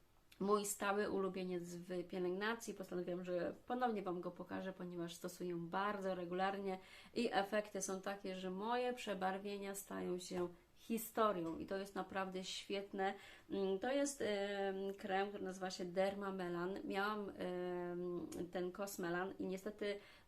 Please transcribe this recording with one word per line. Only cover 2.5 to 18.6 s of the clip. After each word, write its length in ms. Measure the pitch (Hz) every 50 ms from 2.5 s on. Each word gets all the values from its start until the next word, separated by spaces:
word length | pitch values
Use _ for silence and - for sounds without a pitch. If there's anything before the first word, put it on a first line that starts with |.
| 233 226 - - 196
Postanowiłam, 500 | - 185 - 180 180 175 180 175 180 185
że 300 | 180 180 175 175 190 - - -
ponownie 360 | - 247 247 254 240 220 202 185
Wam 180 | 190 175 180
go 100 | 175 180
pokażę, 420 | 175 - 180 - 190 190 185 190 185
ponieważ 420 | - 180 180 175 175 170 170 170
stosuję 420 | - - 180 175 - 180 180 175
bardzo 580 | 170 170 165 175 190 196 208 208 196 190 190 185
regularnie 640 | 180 180 170 180 180 190 196 196 196 196 196 185 185 - - - - - - -
i 160 | - 240 - -
efekty 500 | 190 196 202 - 214 208 - - 190 190
są 180 | - 190 190
takie, 360 | 185 202 202 202 - 190 185
że 140 | 185 190 185
moje 440 | 185 190 202 226 240 247 247 247 247
przebarwienia 800 | 247 - 214 202 185 185 185 185 196 196 202 202 196 196 196 196
stają 460 | 196 - - 190 190 185 180 180 180
się 280 | 185 - 185 180 175 175 175 - - - - - -
historią 680 | - 226 220 226 - - 240 220 214 196 180 165 165 160
i 100 | 151 160
to 100 | - 196
jest 180 | 196 196 196 -
naprawdę 500 | 196 185 - 196 190 190 190 185 185 185
świetne. 680 | - - - - - 202 196 196 - - 196 190 196 202 - - - - - - -
Mm, 280 | - 196 196 190 196 190
to 140 | - 247 277
jest, 300 | 285 277 285 - - 226
em, 720 | 208 208 196 202 202 202 196 196 196 196 190 196 196 196
krem, 340 | 196 - 202 190 190 196 208
który 160 | 202 208 190
nazywa 260 | 185 185 190 185 185
się 140 | 185 - 190
Dermamelan. 960 | 180 175 185 190 196 196 202 202 196 190 190 180 175 175 170 175 185 196 - -
Miałam, 480 | - 202 190 202 208 214 208 202 190 - 196
em, 880 | 185 180 180 180 180 180 180 180 175 175 175 175 180 180 175 175 160 - - - 175 170 -
ten 200 | 185